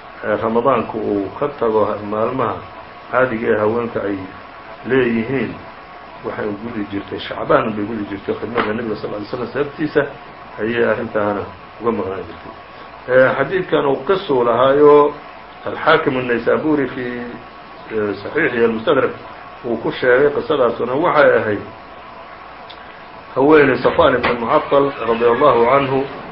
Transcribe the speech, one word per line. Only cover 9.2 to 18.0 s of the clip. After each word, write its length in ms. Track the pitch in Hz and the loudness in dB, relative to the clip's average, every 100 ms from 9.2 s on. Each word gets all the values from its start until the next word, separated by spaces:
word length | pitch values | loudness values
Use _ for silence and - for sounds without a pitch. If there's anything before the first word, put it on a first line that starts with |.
| 101 | -8
slam 180 | 127 117 | -8 -6
sababtiisa 480 | 131 143 - 151 147 139 - - - - - | -4 -6 -4 -2 0 -2 -6 -18 -18 -16 -6
ayay 240 | 110 117 | -2 0
arrintaana 580 | 113 110 113 107 104 101 90 - - - | 0 0 -2 -2 -2 -2 -6 -14 -20 -6
uga 100 | 117 | -4
maqnaan 320 | 107 95 95 | -2 -4 -6
jirtay. 300 | 87 - 92 - - - - - | -10 -14 -16 -18 -20 -20 -20 -12
Eh, 260 | - 127 131 131 | 2 6 6 4
xadiidkan 480 | 139 185 - 151 143 | 0 -2 0 0 2
uu 140 | 135 - | 0 0
qisuu 380 | 190 - 131 | -2 2 2
lahaayo 680 | 120 117 135 139 147 147 147 147 - - - - - | 2 4 4 6 6 6 4 0 -16 -20 -20 -12 -10
Alxaakim 500 | - - 156 147 127 | -2 2 2 2 -2
An-Naysaburi 720 | 123 117 117 117 151 147 131 | 0 0 2 2 2 0 0
fi, 160 | 131 123 120 120 117 - - - - - | -4 -8 -8 -10 -12 -16 -20 -20 -18 -6
eh, 200 | 110 | -2